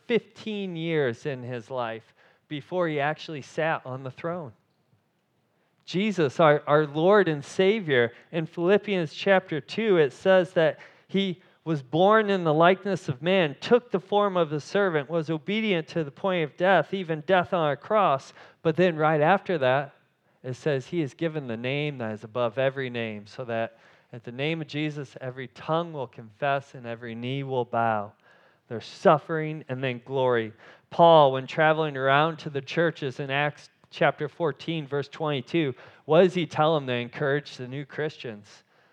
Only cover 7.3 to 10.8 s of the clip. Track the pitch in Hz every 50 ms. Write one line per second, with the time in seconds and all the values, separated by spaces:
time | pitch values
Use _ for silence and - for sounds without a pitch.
7.3 | 156 143 135 - - - 190 190 214 226 190 151 135 123 120 113 - - - _
8.3 | - 165 160 - - - 165 180 202 202 202 214 196 185 165 143 - - - 196
9.3 | 190 185 185 - 160 151 - - - 208 226 220 190 170 151 131 - - - 190
10.3 | 190 185 180 175 - 180 160 151 - -